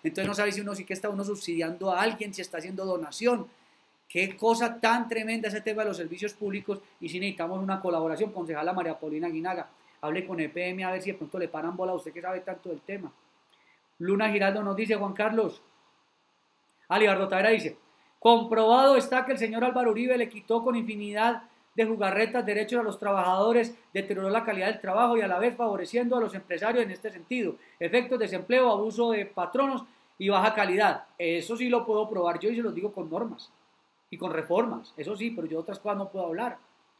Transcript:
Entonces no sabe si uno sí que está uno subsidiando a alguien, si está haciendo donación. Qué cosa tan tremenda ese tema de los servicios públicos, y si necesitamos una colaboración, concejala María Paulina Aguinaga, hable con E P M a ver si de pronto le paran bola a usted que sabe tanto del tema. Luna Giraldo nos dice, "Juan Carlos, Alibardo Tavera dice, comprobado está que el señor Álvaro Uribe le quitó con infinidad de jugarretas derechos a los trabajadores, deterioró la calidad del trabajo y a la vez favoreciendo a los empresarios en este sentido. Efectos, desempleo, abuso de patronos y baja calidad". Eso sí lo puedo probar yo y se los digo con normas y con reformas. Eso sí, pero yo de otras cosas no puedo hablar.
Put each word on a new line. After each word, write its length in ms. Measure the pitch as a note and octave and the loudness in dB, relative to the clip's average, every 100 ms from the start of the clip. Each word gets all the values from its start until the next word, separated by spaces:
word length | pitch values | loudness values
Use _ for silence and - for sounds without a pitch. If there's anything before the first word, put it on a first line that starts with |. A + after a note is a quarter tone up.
Entonces 240 | D#3+ F3+ F#3+ | -4 -2 -4
no 60 | |
sabe 180 | G3+ G#3 | 0 -2
si 100 | G3 | -2
uno 120 | G3+ | -8
sí 100 | F#3+ | -8
que 100 | F3+ | -8
está 160 | F#3+ G#3 | -6 -4
uno 140 | G3 | -4
subsidiando 680 | G3 G3+ - E3+ E3 F3 F#3+ | -6 -6 -4 -4 -4 -4 -2
a 100 | F3+ | 2
alguien, 320 | A3 A3 G#3 | 0 -2 -8
si 80 | F#3+ | -10
está 160 | E3+ E3+ | -10 -10
haciendo 260 | F3+ F#3 F#3+ | -10 -8 -4
donación. 640 | F3+ D#3 - A#3 A#3 F#3+ _ _ _ _ _ _ | -4 -6 -2 0 0 -4 _ _ _ _ _ _
Qué 280 | E3+ F#3+ - | -2 -2 0
cosa 440 | A3 A3+ A#3 A#3 | 2 2 0 0
tan 280 | A3+ A#3+ A#3 | 2 2 0
tremenda 420 | A3+ A3 A3+ A3 | -4 -4 -4 -4
ese 120 | G#3 | -4
tema 220 | G#3+ G#3+ | -4 -2
de 60 | G#3+ | -4
los 80 | F3+ | -4
servicios 360 | E3 F3 G#3 | -8 -6 -8
públicos, 460 | G3+ G3+ G3 G#3 G3 - _ | -6 -6 -6 -6 -8 -10 _
y 100 | D3+ | -8
si 100 | F3 | -4
necesitamos 420 | G3 F#3 E3+ F#3+ | -4 -4 -6 -4
una 180 | F#3+ F#3+ | -4 -2
colaboración, 520 | F#3 E3+ D#3+ D#3+ G#3 | 0 0 0 -2 -4
concejala 420 | F#3+ E3 D3+ E3 | -4 -6 -2 -2
María 240 | F#3 E3 D#3 | -2 -4 -6
Paulina 300 | D#3 D#3 E3+ | -6 -4 -4
Aguinaga, 420 | D#3+ F3 F3 D3 _ _ _ | -4 -4 -6 -8 _ _ _
hable 220 | D3+ E3+ F#3 | -4 -4 -4
con 140 | F3 | -6
E 100 | D3+ | -4
P 200 | E3+ F3+ | -4 -4
M 140 | F#3 | -4
a 80 | F#3 | -4
ver 100 | F#3 | -4
si 100 | F#3+ | -6
de 60 | F#3+ | -8
pronto 200 | D3+ F#3 | -8 -6
le 100 | E3 | -6
paran 300 | D#3 E3 F#3 | -4 -6 -4
bola 140 | F#3 | -4
a 40 | F3+ | -4
usted 160 | D#3+ | -8
que 100 | E3 | -10
sabe 180 | F3+ F#3 | -8 -6
tanto 300 | F#3 F3+ F#3 | -8 -10 -10
del 120 | D3+ | -10
tema. 300 | - G3 E3 _ _ _ _ _ _ _ _ _ | -10 -12 -12 _ _ _ _ _ _ _ _ _
Luna 320 | E3+ G3+ A3 | 0 2 4
Giraldo 320 | G3+ G3 G#3 | 4 2 2
nos 120 | G3+ G3 | -2 -2
dice, 200 | A3+ G#3 | 0 0
"Juan 180 | G3 | 0
Carlos, 480 | F#3+ G#3+ A3+ F#3+ - _ _ _ _ _ _ _ _ _ _ _ _ _ | 0 0 2 0 -4 _ _ _ _ _ _ _ _ _ _ _ _ _
Alibardo 380 | F#3+ G#3+ F#3 F#3+ | 4 4 4 2
Tavera 220 | F#3 G#3+ | 2 4
dice, 280 | A3+ D#3 - _ _ _ _ | 4 0 -10 _ _ _ _
comprobado 800 | A3+ A#3 A3+ A3 A3 B3 C4+ C4 | 6 8 6 4 6 8 8 6
está 280 | - B3+ B3+ | 4 0 0
que 60 | |
el 60 | A#3+ | 0
señor 260 | A3+ A3+ | 0 0
Álvaro 280 | B3 B3 A#3+ | 0 2 2
Uribe 260 | G#3+ B3 B3 | 2 2 0
le 100 | A#3 | 0
quitó 360 | G#3+ - A3+ | -6 -2 0
con 120 | A#3+ A#3+ | 2 0
infinidad 680 | A3+ G#3 G#3 G#3 A#3 B3+ - _ _ - | -2 -6 -4 2 2 2 -8 _ _ 0
de 100 | A3 | 2
jugarretas 600 | A3 G3 G3 A3+ B3 G#3+ | 2 2 2 2 2 0
derechos 340 | G#3 G#3 A#3+ | -2 0 0
a 40 | |
los 140 | A3+ - | 0 -2
trabajadores, 800 | G#3 G3 F3+ F#3+ A3 A#3 A#3 - _ | 0 2 4 4 6 4 2 -6 _
deterioró 380 | G3 G3 F#3+ F#3+ | -6 -4 -2 2
la 120 | A3 | 0
calidad 240 | A3+ G3 F#3+ | 0 0 -2
del 140 | A3 | -2
trabajo 360 | G3 G3+ A#3+ A#3 | -2 2 4 4
y 40 | |
a 60 | G3 | 2
la 100 | F3+ | 2
vez 180 | A#3 A#3+ | 0 0
favoreciendo 640 | A#3 F#3+ E3+ A#3 A#3+ B3 | -2 -2 -2 -2 2 2
a 20 | |
los 140 | A3 | 0
empresarios 500 | F#3+ - E3+ G#3 B3 | -4 -6 -2 2 2
en 80 | G#3 | 0
este 200 | F3+ A3 | -4 -10
sentido. 440 | F3+ E3 B3+ F#3+ - - _ | -12 -6 -2 -2 -4 -16 _
Efectos, 400 | E3+ A3+ B3 B3 | 2 2 2 -2
desempleo, 520 | G#3+ F3+ - B3+ B3 | 0 -4 2 4 6
abuso 400 | G#3 A3 A3 A#3 | 4 0 0 2
de 160 | G#3+ G3 | 2 -2
patronos 560 | - F3 B3+ C#4 B3+ - _ _ _ | -4 -2 0 0 -2 -8 _ _ _
y 120 | F#3+ | 2
baja 260 | G3 G#3+ G#3+ | 4 2 0
calidad". 500 | G3 F#3 G3+ C#3+ - - | 0 4 2 0 -10 -6
Eso 380 | E3+ E3+ - A#3 | -2 -2 -4 -4
sí 140 | B3 | 0
lo 160 | A#3+ A3+ | 0 2
puedo 240 | G#3+ G#3+ | -2 0
probar 300 | G3+ F3 E3 | 0 0 0
yo 100 | G#3 | -2
y 60 | A#3 | -2
se 80 | |
los 100 | A3+ | -4
digo 180 | E3+ G3+ | -4 -6
con 160 | G3 E3 | -6 -6
normas 440 | E3 A#3 - - _ _ _ _ _ _ | -6 -6 -10 -18 _ _ _ _ _ _
y 80 | - | -8
con 160 | D#3 | -4
reformas. 600 | D#3+ D#3+ F3+ A#3 - - - | -4 2 2 2 -4 -12 -12
Eso 180 | D3+ G3+ | -8 -4
sí, 140 | A3+ | -4
pero 160 | A3+ D#3+ | -6 -6
yo 120 | D#3+ | -6
de 40 | |
otras 160 | E3+ G3 | -6 -8
cosas 220 | G#3 G3 | -4 -4
no 100 | G3 | -4
puedo 160 | F#3+ E3+ | -6 -4
hablar. 320 | E3+ A#3+ - _ _ _ | -4 -6 -8 _ _ _